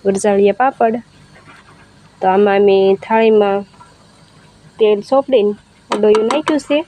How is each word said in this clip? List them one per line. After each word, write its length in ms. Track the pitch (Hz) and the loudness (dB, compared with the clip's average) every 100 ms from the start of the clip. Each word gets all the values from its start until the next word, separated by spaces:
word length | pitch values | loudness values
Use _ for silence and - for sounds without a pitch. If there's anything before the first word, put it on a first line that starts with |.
| 196 | -2
વરસાળીયા 480 | 196 214 196 202 | -2 0 2 0
પાપડ. 420 | 196 262 - 226 233 - _ - - - - - - - _ - _ | 0 -2 0 -2 -2 -12 _ -20 -20 -20 -20 -20 -20 -20 _ -20 _
તો 60 | 190 | -2
આમાં 340 | 190 202 196 | 2 2 2
મેં 340 | 202 196 196 196 | 2 2 2 -2
થાળીમાં 720 | - 226 226 220 202 196 196 _ - _ _ _ _ _ _ _ - - | -2 0 2 2 0 -4 -8 _ -20 _ _ _ _ _ _ _ -20 -2
તેલ 220 | 214 208 | 0 0
ચોપડીને 520 | 202 269 269 262 208 208 _ _ _ | -2 -4 0 0 0 -4 _ _ _
હંડોયું 380 | 214 214 214 220 | -2 0 2 0
નાખ્યું 320 | 277 311 302 | -2 -2 -4
છે. 260 | - 294 | -2 -6